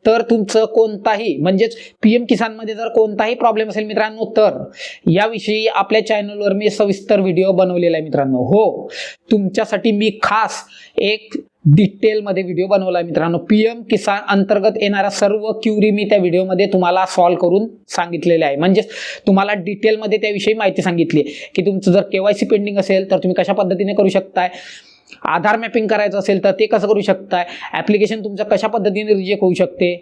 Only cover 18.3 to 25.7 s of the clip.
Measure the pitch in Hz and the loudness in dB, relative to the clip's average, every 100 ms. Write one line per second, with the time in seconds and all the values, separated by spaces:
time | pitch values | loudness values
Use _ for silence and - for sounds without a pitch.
18.3 | 165 151 139 175 190 196 - - - - | 2 2 0 2 2 0 -12 -14 -4 2
19.3 | 196 202 208 175 202 220 220 214 214 214 | 2 2 -2 -6 -2 0 0 -2 -2 -2
20.3 | 208 202 220 202 185 185 170 165 156 135 | -2 -2 0 0 0 0 0 2 0 -2
21.3 | 147 - - 185 190 196 175 - 190 196 | -8 -8 -2 -2 0 2 2 2 -2 0
22.3 | 202 214 208 202 202 196 190 190 185 185 | 0 0 0 0 -4 0 0 0 0 0
23.3 | 185 185 196 190 180 202 160 185 196 190 | 0 0 0 0 -2 -2 2 2 0 -2
24.3 | - 180 - - - - _ _ - - | -4 -4 -6 -20 -20 -20 _ _ -12 -4
25.3 | 170 202 226 226 | -2 0 0 -2